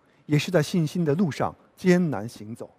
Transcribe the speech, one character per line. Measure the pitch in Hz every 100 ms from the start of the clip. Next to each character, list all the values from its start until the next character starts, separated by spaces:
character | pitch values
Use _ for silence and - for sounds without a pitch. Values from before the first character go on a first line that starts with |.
| _ _ -
也 | 147
是 | -
在 | 175
信 | 147 185 156
心 | 180
的 | 156
路 | 156 180
上 | - 98 - _ _
艰 | 185 180 170
难 | 101 113
行 | - 107
走。 | 120 -